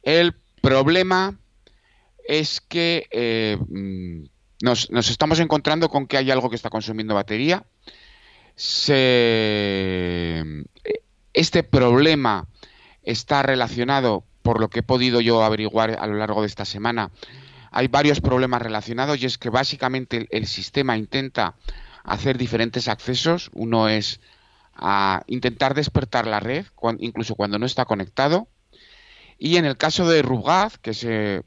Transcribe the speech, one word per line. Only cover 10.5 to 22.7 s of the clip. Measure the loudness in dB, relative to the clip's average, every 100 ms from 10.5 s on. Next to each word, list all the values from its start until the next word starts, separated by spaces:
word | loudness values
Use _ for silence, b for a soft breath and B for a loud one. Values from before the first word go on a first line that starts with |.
| -10 -14 _ -8 -8 _ _ _
este | 0 2 0
problema | 2 4 6 6 6 4 2 -2 -6 B B B B B
está | -6 -6 0 2
relacionado, | 2 0 -2 -2 0 2 2 0 -6 _
por | 0 0
lo | 0
que | -2
he |
podido | 0 0 2 2
yo | 4 4
averiguar | 4 2 0 0 0 -2
a | -4
lo | -2
largo | -2 0
de | -2
esta | -4
semana, | -10 -4 -2 -2 -6 B B B B B B
hay | -2 0
varios | 2 2 2
problemas | 0 0 0 -2
relacionados | -4 -6 -6 -4 -2 -2
y | -4
es | -4
que | -2
básicamente | 0 0 -2 -4 -4 -4 -6
el, | -4
el | -4 -4
sistema | -8 -6 -2 0 -2
intenta | -4 -6 -4 -4 -4 -6 B B B B
hacer | -8 -4 -2 -2
diferentes | -2 0 -2